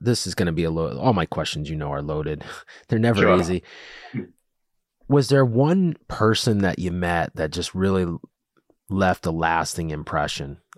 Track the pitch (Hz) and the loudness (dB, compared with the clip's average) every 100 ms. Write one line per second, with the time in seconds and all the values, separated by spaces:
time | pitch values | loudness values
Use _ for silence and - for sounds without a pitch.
0 | 117 117 92 - 87 80 82 82 80 - | 0 0 -2 -2 0 0 0 0 -4 0
1 | - 101 80 - 76 - 78 78 71 71 | 2 2 0 -2 -4 -4 -6 -6 -6 -6
2 | 73 76 156 151 - - - - - 113 | -4 -4 -4 -6 -10 -16 -18 -14 -2 2
3 | 117 104 107 92 85 90 - - - - | 4 4 6 4 2 -2 -4 -20 -20 -20
4 | - - - _ _ _ _ _ _ _ | -12 -10 -10 _ _ _ _ _ _ _
5 | - 143 123 139 127 113 147 190 180 - | 0 2 4 4 4 4 4 4 2 -2
6 | - - 110 107 - 104 95 - 90 90 | -8 0 2 2 2 2 2 0 -4 -2
7 | 87 85 78 - 78 85 85 92 95 95 | 0 0 -2 -4 -6 -4 -6 -2 0 2
8 | 87 82 - _ _ _ _ _ - 95 | 0 -4 -10 _ _ _ _ _ -6 0
9 | 95 90 87 82 82 82 78 - 80 76 | 2 0 -2 0 0 0 -2 -4 -6 -6
10 | 76 80 73 - 69 71 _ | -4 -4 -2 -4 -10 -14 _